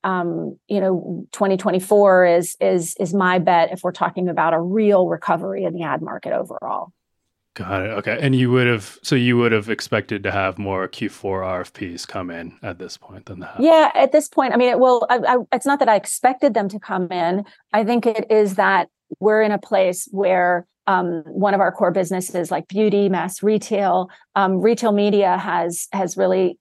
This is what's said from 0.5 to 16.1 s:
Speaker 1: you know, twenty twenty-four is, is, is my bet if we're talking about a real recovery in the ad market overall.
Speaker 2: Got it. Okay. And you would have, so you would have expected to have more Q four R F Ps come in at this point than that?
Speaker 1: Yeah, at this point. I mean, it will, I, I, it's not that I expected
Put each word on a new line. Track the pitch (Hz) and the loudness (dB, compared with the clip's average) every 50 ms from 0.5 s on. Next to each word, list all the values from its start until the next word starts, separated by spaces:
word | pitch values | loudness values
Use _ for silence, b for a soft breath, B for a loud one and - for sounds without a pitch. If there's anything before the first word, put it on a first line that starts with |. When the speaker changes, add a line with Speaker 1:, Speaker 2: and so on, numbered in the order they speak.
| - _ _ _ | -10 _ _ _
Speaker 1:
you | 208 202 | -4 -2
know, | 190 190 190 170 - - 175 165 - - - | 0 0 -2 -2 -4 -6 -10 -10 -12 -14 -4
twenty | - 208 190 190 185 | -2 0 0 0 0
twenty-four | - 202 175 185 185 - 214 208 202 196 185 180 180 | 0 -2 -2 -2 0 2 4 6 6 6 6 6 6
is, | 175 170 175 175 - - _ | 6 4 4 2 -2 -4 _
is, | 196 196 190 180 165 165 - - | 0 0 2 0 -2 -4 -6 -6
is | 196 165 170 | -4 -2 0
my | 202 185 180 180 185 | 2 2 2 2 2
bet | 175 185 180 170 165 - - | 2 4 4 4 2 0 -2
if | 180 - | -6 -6
we're | 180 | -8
talking | 180 - 170 170 - 185 180 180 | -4 -2 -4 -4 -2 -4 -4 -2
about | 165 - 160 165 165 | -2 0 0 0 0
a | 165 | 0
real | 170 180 190 220 220 208 202 185 185 170 | -2 -2 0 2 2 4 4 4 4 2
recovery | 170 160 - - 165 165 165 190 196 196 190 | -2 -4 -2 -2 -2 -2 -2 -6 -6 -6 -6
in | 175 165 | -6 -6
the | 175 165 | -6 -6
ad | 151 139 160 | -6 -6 -6
market | 160 - - - - - | -6 -10 -12 -10 -8 -6
overall. | - - - - - - - 117 110 92 - - _ _ _ _ _ _ _ _ _ _ _ _ _ | -4 -4 -4 -6 -10 -12 -8 -8 -8 -8 -10 -14 _ _ _ _ _ _ _ _ _ _ _ _ _
Speaker 2:
Got | - 95 87 98 95 | -14 -8 -6 -4 -4
it. | 92 107 | -4 -4
Okay. | 113 101 101 107 107 117 | -6 -6 -4 -4 -4 -2
And | 151 139 131 | 0 0 2
you | 127 127 120 | 2 2 2
would | 123 127 123 123 | 2 2 2 2
have, | 120 110 101 - - - _ | 0 0 -4 -12 -20 -14 _
so | - 151 | -2 0
you | 131 123 123 123 | 2 2 2 2
would | 120 120 117 | 2 2 2
have | 113 107 101 113 | 2 0 0 -2
expected | 110 - - - - 107 101 - 110 101 98 | -6 -6 -4 -4 -4 -4 -2 -4 -8 -6 -6
to | 98 | -4
have | 92 98 95 95 92 - | -2 -2 -2 -2 -4 -4
more | 101 98 98 95 95 92 | -6 -4 -4 -4 -4 -6
Q | - - 113 98 | -8 -8 -8 -8
four | - - - 101 95 95 92 | -8 -8 -8 -6 -6 -4 -4
R | 92 92 90 | -6 -6 -6
F | 87 - _ | -8 -10 _
Ps | - 104 90 85 85 - | -12 -12 -12 -10 -12 -14
come | - - 101 90 90 | -12 -10 -10 -10 -10
in | 85 85 82 87 - _ - | -12 -12 -14 -16 -16 _ -12
at | 107 87 87 | -12 -12 -12
this | 92 90 - | -14 -16 -16
point | - _ - 98 95 _ | -18 _ -20 -20 -20 _
than | - 98 90 | -18 -16 -16
that? | 90 - - - | -14 -14 -4 0
Speaker 1:
Yeah, | 247 320 320 311 311 - - | 4 6 6 6 6 4 4
at | - 269 262 269 | 2 2 4 4
this | 302 302 - | 2 2 2
point. | - 311 269 254 - | -2 -2 0 0 2
I | |
mean, | 240 254 247 | 2 2 2
it | 240 214 | 4 4
will, | 247 254 247 240 - - | 4 4 4 4 2 0
I, | 247 247 190 - | 0 0 2 2
I, | 254 247 214 _ | 0 0 0 _
it's | - 233 - | -4 -2 0
not | 277 277 277 | 0 2 2
that | 285 226 | 4 4
I | 214 196 | 4 2
expected | 196 - | 0 -4